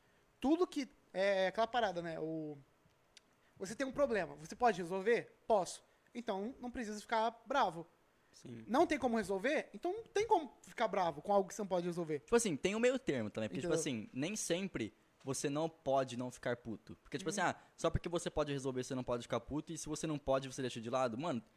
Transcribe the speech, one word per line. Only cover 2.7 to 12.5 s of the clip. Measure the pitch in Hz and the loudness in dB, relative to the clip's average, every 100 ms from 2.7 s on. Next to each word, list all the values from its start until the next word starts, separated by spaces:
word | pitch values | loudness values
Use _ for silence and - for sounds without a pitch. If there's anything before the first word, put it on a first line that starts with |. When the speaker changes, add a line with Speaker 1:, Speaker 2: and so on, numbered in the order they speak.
| _ _ _ _ - _ _ _ - | _ _ _ _ -20 _ _ _ -12
Speaker 1:
Você | 196 | -8
tem | 220 262 | -4 -2
um | |
problema. | 262 277 214 156 147 | 2 2 2 -2 -6
Você | 156 214 | -12 2
pode | 240 180 | 4 4
resolver? | 170 190 196 220 139 - - | 0 0 2 2 0 -6 2
Posso. | 214 165 - - _ _ | 2 2 -6 -16 _ _
Então, | 240 233 190 214 269 | -8 -4 -2 -4 -6
não | 247 | -8
precisa | 262 214 208 | -6 -6 -8
ficar | - 226 226 233 - | -2 2 2 -2 0
bravo. | 269 202 165 - _ _ _ _ | 2 2 0 -10 _ _ _ _
Speaker 2:
Sim. | - - 117 110 | -20 -16 -12 0
Speaker 1:
Não | 262 349 | 4 4
tem | 294 | 2
como | 247 226 | 2 0
resolver? | 185 190 233 285 - | 0 0 0 0 -2
Então | 202 339 | -6 -4
não | 427 | -4
tem | - 392 453 | -4 -2 4
como | 370 285 - | 2 2 -12
ficar | - - 220 | -10 -2 0
bravo | 196 170 147 | 2 0 0
com | 196 | 2
algo | 202 190 | 4 4
que | - | -2
você | |
não | 202 | -2
pode | 180 175 | 0 0
resolver. | 170 160 147 | -2 -2 -4
Speaker 3:
Tipo | - 233 | 2 4
assim, | 220 | 4